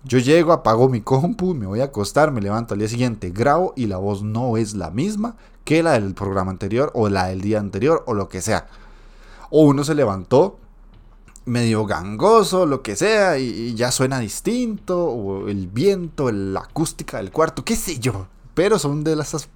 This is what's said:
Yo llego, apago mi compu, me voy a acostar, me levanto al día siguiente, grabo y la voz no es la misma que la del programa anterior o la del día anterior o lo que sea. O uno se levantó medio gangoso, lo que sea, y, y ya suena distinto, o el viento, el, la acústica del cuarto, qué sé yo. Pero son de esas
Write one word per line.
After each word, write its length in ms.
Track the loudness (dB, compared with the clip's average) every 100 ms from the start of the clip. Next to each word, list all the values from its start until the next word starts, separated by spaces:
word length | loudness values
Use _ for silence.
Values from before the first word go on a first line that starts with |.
Yo 140 | 2 2
llego, 360 | 6 4 6
apago 340 | 4 4 4 4
mi 140 | 2
compu, 520 | 0 0 2 -2 -2
me 140 | -2 -4
voy 140 | -2
a 40 | -2
acostar, 460 | -2 0 2 2
me 100 | 2
levanto 320 | -2 -2 -2
al 60 | -4
día 80 | -2
siguiente, 440 | 0 -2 -2 -8
grabo 420 | 0 2 2 0 -2
y 100 | -4
la 120 | -2
voz 260 | -4 -4
no 340 | -4 -4 -2 0
es 160 | -2
la 160 | -4 -6
misma 460 | -2 -2 -2 -6 -8 -20 -20 0
que 180 | 2
la 80 | 4
del 220 | 2 0
programa 380 | -4 -2 -2 -2
anterior 380 | -4 -4 -2 -2 0
o 140 | 0
la 180 | 2 -2
del 140 | -2
día 180 | -2 -2
anterior 440 | -2 -2 0 0 0
o 60 |
lo 160 | -4 -4
que 120 | -6
sea. 260 | -2 -2 -4 -20 -20 -20 -20 -20 -20 -20 2
O 120 | 6
uno 200 | 6 6
se 120 | 0 0
levantó 600 | 0 0 2 4 4 -2 -20 -20 -20 -20 -20 -20 -20 -16 -6
medio 400 | -2 2 0 0
gangoso, 800 | -4 -6 0 4 4 4 2 2
lo 160 | 0
que 140 | -4 -2
sea, 440 | 0 2 2 0
y, 40 |
y 320 | -2 -6 -6 -2
ya 160 | -2
suena 280 | 0 0 0
distinto, 840 | -4 -4 -4 -2 -4 -6 -4 -2 -2
o 420 | -2 -4 -6 -4
el 200 | -6 -4
viento, 640 | 0 2 2 -4 -2 -2
el, 240 | 0 -2
la 80 | -4
acústica 560 | -6 -4 -4 -4 -10 -8
del 140 | -6
cuarto, 340 | 0 0 -2 -4
qué 100 | -4
sé 240 | -4 -4
yo. 280 | -4 -4 -10 -18 -6
Pero 260 | 0 2 2
son 240 | 0 -2
de 100 | -2
esas 360 | -2 -4 -8 -10